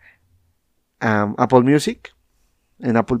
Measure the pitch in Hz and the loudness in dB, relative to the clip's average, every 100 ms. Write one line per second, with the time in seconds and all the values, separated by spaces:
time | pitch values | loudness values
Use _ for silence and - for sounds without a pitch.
0 | _ _ _ _ _ _ _ _ _ - | _ _ _ _ _ _ _ _ _ -8
1 | 117 107 104 123 123 127 127 151 220 240 | -4 -2 -2 -2 2 4 4 2 0 -8
2 | - _ _ _ _ _ _ _ 123 113 | -12 _ _ _ _ _ _ _ -2 -2
3 | - 120 | -2 -4